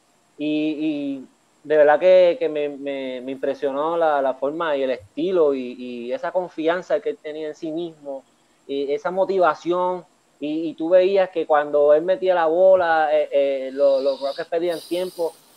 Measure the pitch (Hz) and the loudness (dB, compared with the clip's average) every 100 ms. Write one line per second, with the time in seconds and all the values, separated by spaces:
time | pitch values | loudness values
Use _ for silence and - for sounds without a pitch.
0 | _ _ _ - 151 151 156 151 156 147 | _ _ _ -8 -4 -2 -2 -4 -4 -4
1 | 143 135 127 _ _ _ 143 151 147 151 | -6 -8 -12 _ _ _ 0 4 6 6
2 | 180 185 175 170 160 151 147 139 139 135 | 6 6 6 2 -2 -2 -6 -6 -8 -8
3 | 131 127 127 135 139 135 143 135 156 170 | -8 -8 -10 -6 -4 -2 -4 -2 -2 0
4 | 160 143 135 127 135 160 165 143 131 123 | 0 0 0 -2 -6 -4 -4 -2 -2 -6
5 | - - 175 185 147 139 123 123 123 120 | -8 -6 -2 2 2 0 -6 -12 -12 -10
6 | 120 127 170 185 175 - 160 180 175 156 | -8 -8 -6 -6 -6 -4 -2 -2 -2 -4
7 | 151 147 156 151 156 147 160 156 170 156 | -4 -8 -10 -10 -10 -10 -10 -8 -10 -12
8 | 143 135 - _ _ _ - 139 139 147 | -14 -14 -16 _ _ _ -8 -6 -4 -4
9 | 175 185 185 190 170 151 160 180 180 180 | -4 -2 0 2 2 0 -2 -2 -2 -4
10 | 170 _ _ - 147 156 165 - 160 185 | -12 _ _ -12 -8 -6 -6 -6 2 4
11 | 185 196 185 165 156 147 147 147 147 151 | 4 2 0 -2 0 2 2 2 4 4
12 | 175 185 185 180 165 170 190 185 170 160 | 2 -2 0 2 2 4 6 6 4 2
13 | 151 151 147 143 139 135 131 135 143 135 | 2 0 2 0 0 -2 -4 2 2 4
14 | 139 131 139 139 165 170 175 160 - 175 | 0 -2 -6 -8 -6 -4 -2 -4 -6 -6
15 | 185 175 160 - _ | -6 -6 -6 -8 _